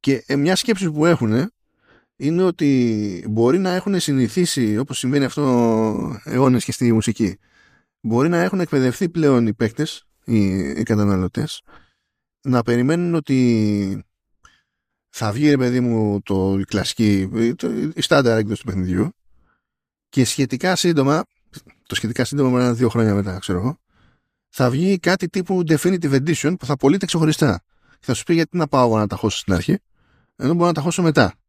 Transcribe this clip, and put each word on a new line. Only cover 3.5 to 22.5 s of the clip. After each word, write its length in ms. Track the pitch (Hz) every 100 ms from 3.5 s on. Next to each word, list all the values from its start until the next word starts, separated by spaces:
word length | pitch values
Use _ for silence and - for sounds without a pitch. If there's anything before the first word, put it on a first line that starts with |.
| 160
να 120 | 190
έχουν 300 | 180 202 190
συνηθίσει, 800 | 160 135 117 - 175 - 113 107
όπως 200 | 135 131
συμβαίνει 260 | 127 143
αυτό 960 | 135 - 143 123 117 113 110 110 - 104
αιώνες 400 | - 123 131 127
και 80 | -
στη 200 | - 123
μουσική, 460 | 113 110 110 104 82 _ _ _ _ _ _
μπορεί 280 | - 117 151
να 120 | 175
έχουν 200 | 180 190
εκπαιδευτεί 480 | 175 139 131 - 185
πλέον 380 | 170 151 127 117
οι 80 |
παίκτες, 520 | 104 110 107 151 - _ _
οι, 440 | - 110 101 95 73
οι 140 | -
καταναλωτές, 800 | - 107 101 98 90 - 156 - _ - _ _ _ _ _ _
να 220 | - 123
περιμένουν 520 | 117 120 127 165 175
ότι 920 | 170 143 135 123 113 107 104 98 98 - _ _ _ _ _ _ _ _ _ _
θα 240 | - 110
βγει, 180 | 104 151
ρε 60 | 139
παιδί 240 | 127 123
μου, 400 | 123 113 107 101
το, 380 | - 98 95 98
η 60 |
κλασική, 680 | 98 104 87 - 110 98 95 110 117 170
το, 140 | - 226 151
η 60 | 160
στάνταρ 380 | - 147 127 110
έκδοση 220 | 104 104
του 60 | -
παιχνιδιού 440 | 95 90 92 123 - _ _ _ _ _ _ _ _ _
και 160 | -
σχετικά 520 | 123 - 131 127 180 180
σύντομα, 480 | 180 160 135 156 - _ _ - _ _ _
το 80 |
σχετικά 300 | - 107 117
σύντομα 240 | 123 143
μπορεί 120 | 131